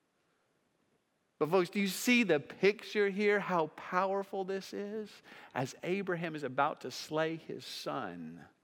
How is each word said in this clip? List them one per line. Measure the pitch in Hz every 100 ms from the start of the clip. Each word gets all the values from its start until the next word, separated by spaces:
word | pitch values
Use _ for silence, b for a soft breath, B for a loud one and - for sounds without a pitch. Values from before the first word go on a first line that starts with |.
| _ _ _ _ _ _ _ _ _ _ _ _ _ -
But | 151
folks, | 190 175
do | 208
you | 196
see | 185 - 240
the | 202 151
picture | - - 196 208 - 214 202
here, | 190 208 208
how | 180 180 156 -
powerful | - 180 190 196 196 196
this | 185 196 -
is? | 202 202 220 208 - B B B
As | - 127 -
Abraham | 160 196 190 170 170
is | 156
about | 135 131 147 -
to | 131
slay | - - 156 160 160
his | - 117
son | - - 160 143 104 87 80 85 - _